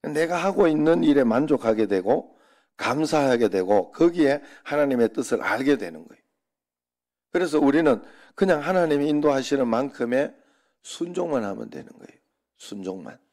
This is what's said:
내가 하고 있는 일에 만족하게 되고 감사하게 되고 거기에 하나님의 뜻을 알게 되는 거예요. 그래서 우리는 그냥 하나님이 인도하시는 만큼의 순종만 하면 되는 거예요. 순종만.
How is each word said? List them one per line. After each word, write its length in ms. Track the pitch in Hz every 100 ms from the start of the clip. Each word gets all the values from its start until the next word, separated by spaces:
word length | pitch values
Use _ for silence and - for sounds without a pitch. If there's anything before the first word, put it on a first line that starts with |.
내가 340 | - 151 165 175
하고 300 | 185 190 175
있는 380 | 151 151 170
일에 180 | 165 143
만족하게 640 | 120 113 151 139 113 110 104
되고 500 | 98 92 147 - _ _ _ _ -
감사하게 720 | 110 135 156 156 135 120 110
되고 420 | 95 92 104 87
거기에 500 | - 170 170 143 147 - -
하나님의 480 | - 147 143 123 117
뜻을 300 | - 127 120
알게 340 | - 113 135 139
되는 280 | 92 80
거예요. 180 | 82 - _ _ _ _ _ _ _ _ _ _ _
그래서 300 | 175 175 151
우리는 420 | 139 147 156 113 - - -
그냥 260 | - 190 156
하나님이 480 | 147 185 165 143 147
인도하시는 580 | 147 147 135 127 143 120
만큼의 680 | 113 139 - 117 127 151 _ _ _ _ _
순종만 600 | - - 170 175 175 139
하면 260 | 104 98 57
되는 220 | 76 -
거예요. 280 | - - _ _ _ _ _
순종만. 600 | - 101 92 92 73 - _